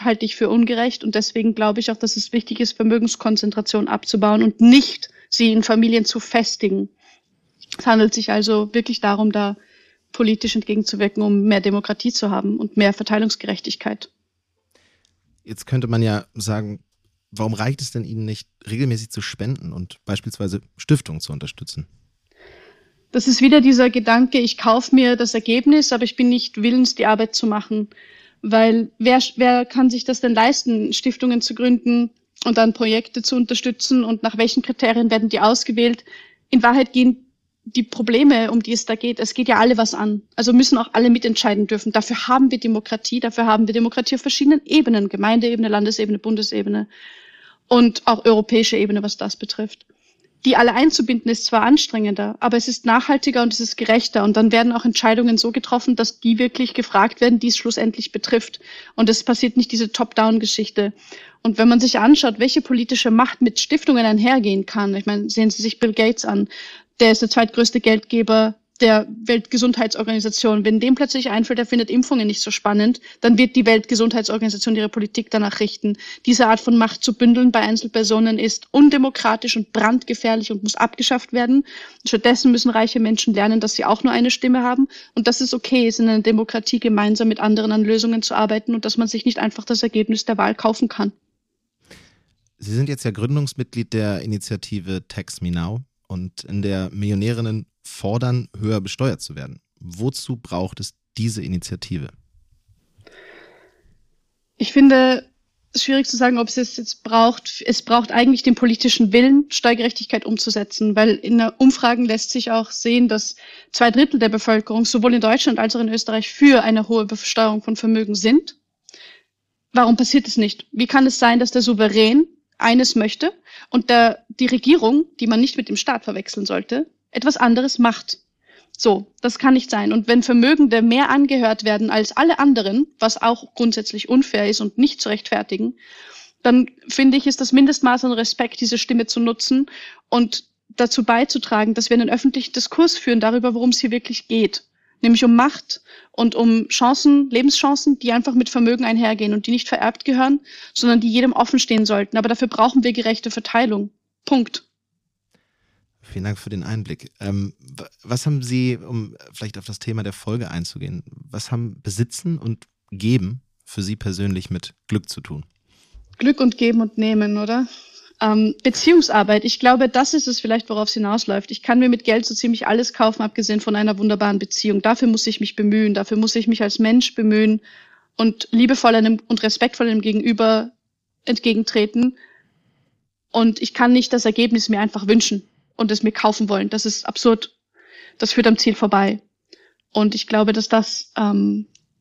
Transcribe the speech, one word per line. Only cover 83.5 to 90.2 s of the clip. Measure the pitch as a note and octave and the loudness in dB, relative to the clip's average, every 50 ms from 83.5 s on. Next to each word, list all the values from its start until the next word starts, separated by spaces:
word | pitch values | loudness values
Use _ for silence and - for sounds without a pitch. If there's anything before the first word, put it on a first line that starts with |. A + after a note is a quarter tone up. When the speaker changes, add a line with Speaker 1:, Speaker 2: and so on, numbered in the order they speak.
| A3 A3+ | 0 0
Speaker 1:
dass | A3 G#3+ - | -2 -4 -4
sie | - - | -4 -2
auch | - A3 - - | -2 -2 -2 -2
nur | B3+ A#3+ | -4 -2
eine | A#3+ A#3+ B3+ | 0 0 0
Stimme | - - - B3 B3 B3+ A#3+ | -2 -2 0 0 0 0 0
haben. | B3 B3 C4+ C4+ - - - - _ _ | -2 0 0 -2 -2 -4 -10 -20 _ _
Und | B3 G#3+ | -2 -2
dass | A#3+ A#3+ - | -2 -2 -2
es | C4 B3+ B3+ | -4 -4 -4
okay | A#3+ - - C4 B3+ A#3 | -6 -4 -2 0 0 2
ist, | A3+ A3 - | 0 0 0
in | A3+ A3+ | 0 2
einer | A3 G#3+ G#3 | 2 2 2
Demokratie | A3 A3 G#3+ A3 - - A3+ G#3+ - - A3 | 0 0 0 -2 -2 -6 -8 -4 -4 -4 -2
gemeinsam | - A3+ G#3+ G#3 G#3 G#3+ G#3+ G#3 A3+ A3+ | 0 0 0 2 2 0 0 0 0 0
mit | G#3+ - | 0 0
anderen | G#3 G#3+ G#3+ G#3+ G#3+ G#3+ G#3+ | 0 0 0 0 0 0 0
an | G#3+ G#3 | 0 2
Lösungen | G#3+ A3 A3 A3 A#3 A3+ A3+ - | 2 0 0 0 -2 -2 -4 -4
zu | - - | -4 -2
arbeiten | - G#3+ G#3 G#3+ G#3+ - - A#3 | -2 0 0 -2 -4 -4 -4 -6
und | A3 - | -4 -4
dass | G#3+ G#3+ | -4 -2
man | A3+ A3+ G#3 | -2 -2 -2
sich | - G#3+ - | -4 -2 -2
nicht | B3+ - - | -2 -2 -2
einfach | G#3+ G#3+ - - G#3+ | -4 -6 -6 -8 -8
das | - A#3+ A3+ A#3 | -6 -4 -4 -4
Ergebnis | A3+ - G#3+ G#3+ A3+ A3 G#3+ | -2 -2 -2 -2 -2 -2 -4